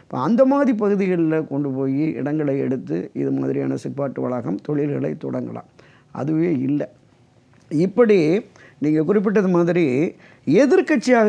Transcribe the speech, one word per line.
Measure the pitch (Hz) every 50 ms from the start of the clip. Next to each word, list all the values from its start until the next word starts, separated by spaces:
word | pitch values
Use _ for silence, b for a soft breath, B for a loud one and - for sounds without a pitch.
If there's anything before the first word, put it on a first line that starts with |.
| b
இப்ப | - - 127
அந்த | 127 160 233 233 269
மாதிரி | 262 277 277 285 254 254
பகுதிகளில் | 208 220 202 202 190 196 185 180 170 165 156 156 160 156 -
கொண்டு | 139 139 147 139
போய் | 131 131 135 135 135 139 156 160 -
இடங்களை | 127 135 143 147 156 151 139 135 139
எடுத்து | 135 131 131 127 - 131 156 175 185 - -
இது | 135 139 135 135
மாதிரியான | 135 135 135 135 139 139 135 135
சிப்பாட்டு | 131 - 139 127 135 143 135 - 135
வளாகம், | 131 127 123 123 117 156 185 - -
தொழில்களை | - 151 - 147 147 143 135 131 151 156 156 139
தொடங்கலாம். | 135 127 127 123 117 117 117 - _ b b b b b b b b
அதுவே | - - 127 143 156 156 165 180 170 127
இல்ல. | 135 131 147 147 - - - _ _ _ _ _ _ _ _ _ _ _ _ _ _ -
இப்படி | - 147 170 190 - 233 247 220 214 190 156 151 170 208 247 b b b b b b _
நீங்க | 139 151 151 156 156
குறிப்பிட்டது | 151 196 214 185 220 196 214 190 190
மாதிரி | 180 170 175 170 175 175 170 139 123 131 160 185 - b b b b b b
எதிர்க்கட்சியாக | - 139 202 277 254 359 370 - - 311 247 - 254 254 233 220